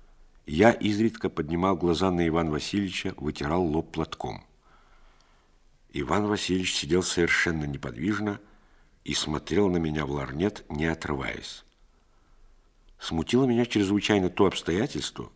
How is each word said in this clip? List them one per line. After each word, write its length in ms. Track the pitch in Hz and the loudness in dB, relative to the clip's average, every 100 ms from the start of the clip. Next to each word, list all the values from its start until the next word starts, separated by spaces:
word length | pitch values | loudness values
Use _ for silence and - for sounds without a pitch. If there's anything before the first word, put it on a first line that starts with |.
| - - - _ | -20 -20 -20 _
Я 280 | - 76 110 | -4 4 6
изредка 580 | - 104 104 113 - 92 | 6 0 0 0 0 -4
поднимал 460 | - 76 85 92 90 | -4 -4 0 0 2
глаза 340 | 87 78 92 | 2 2 2
на 160 | 87 82 | 2 2
Ивана 240 | 80 82 | 2 0
Васильевича, 640 | 76 - 101 98 - 95 - | -2 -2 -2 -2 -4 -6 -6
вытирал 440 | 73 76 71 85 | -6 -6 -2 0
лоб 300 | 87 78 82 | 0 0 -2
платком. 520 | 80 78 - 123 - - _ _ _ _ _ - _ _ _ _ _ _ _ _ | -4 -6 -6 -10 -10 -16 _ _ _ _ _ -20 _ _ _ _ _ _ _ _
Иван 340 | 73 67 90 104 | -6 0 0 2
Васильевич 480 | 101 - 92 92 | 0 0 0 0
сидел 300 | - 71 90 | -2 0 2
совершенно 640 | 90 - 82 - - 80 73 | 2 2 2 2 0 0 -4
неподвижно 760 | 67 67 57 90 101 104 101 - - _ _ _ _ | -6 -8 -4 -2 -2 -2 -6 -10 -20 _ _ _ _
и 100 | - | -6
смотрел 540 | 71 76 76 - 85 101 | -4 -2 -4 -2 2 2
на 80 | 87 | 2
меня 280 | 82 76 | 0 -2
в 60 | 71 | -2
лорнет, 540 | 71 67 69 98 101 - | -4 -6 -2 -2 -2 -8
не 180 | 73 80 | -4 -2
отрываясь. 800 | 80 - 71 62 57 - - - _ _ _ _ _ _ _ - _ _ _ - - | -2 -4 -6 -6 -8 -12 -16 -20 _ _ _ _ _ _ _ -20 _ _ _ -20 -14
Смутило 460 | - 82 80 120 | -4 -2 2 4
меня 200 | 131 117 | 4 4
чрезвычайно 640 | 120 107 95 104 - 104 90 | 2 2 2 2 2 2 2
то 180 | - 95 | 4 2
обстоятельство, 840 | - - 87 135 76 - - - | 2 -2 -2 -2 -4 -8 -8 -14